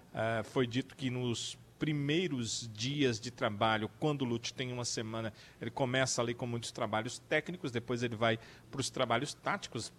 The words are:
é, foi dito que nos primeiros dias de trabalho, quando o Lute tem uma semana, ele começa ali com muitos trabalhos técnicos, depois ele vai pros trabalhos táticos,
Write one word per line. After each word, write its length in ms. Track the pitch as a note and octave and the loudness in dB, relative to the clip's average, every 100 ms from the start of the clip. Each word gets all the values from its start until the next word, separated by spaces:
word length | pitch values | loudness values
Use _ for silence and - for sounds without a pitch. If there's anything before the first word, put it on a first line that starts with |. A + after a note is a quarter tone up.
| - | -10
é, 300 | - A2+ A2+ | -2 0 0
foi 240 | G#2+ C#3 B2 | 0 2 2
dito 280 | A#2+ - - | 2 -2 -4
que 140 | C3 | -2
nos 480 | B2 B2 A2+ - - - - | 0 0 -2 -4 -10 -14 -4
primeiros 920 | D3+ D3 C#3 D#3+ F#3 C3 A2+ - A#2 | -2 0 2 2 2 0 -2 -4 -6
dias 460 | G#2+ B2 C#3+ C3+ A2 | -4 -2 4 4 2
de 100 | A#2+ | -4
trabalho, 640 | - A#2+ G#2 A2+ A2 G#2+ - | -2 0 4 4 4 0 -2
quando 220 | D3+ C#3+ | 0 0
o 40 | B2+ | 0
Lute 280 | A#2 - | 0 -2
tem 180 | - B2+ | -6 -6
uma 140 | B2 B2 | -4 -4
semana, 480 | - A2 A2+ A2+ - - - | -4 -4 -4 -4 -6 -16 -8
ele 80 | A#2 | -6
começa 520 | - C3 C3 C3 - | -2 2 2 2 2
ali 120 | A#2 | 0
com 140 | A#2+ B2 | 0 -2
muitos 240 | A#2 A2+ | -4 -4
trabalhos 480 | - A2+ G#2+ A#2 - - | -4 0 0 0 -6 0
técnicos, 420 | D#3 D#3+ F3 D3 | 0 0 -4 -4
depois 320 | A#2 - B2 | -2 -2 0
ele 140 | A#2+ G#2+ | 0 2
vai 240 | A#2 A2+ - - - | 4 4 -2 -20 -10
pros 180 | C#3 B2+ | -4 -2
trabalhos 440 | - B2 A#2 C#3+ | 0 2 2 0
táticos, 560 | - - F3 - A#2 - | -4 -2 -2 -2 -6 -8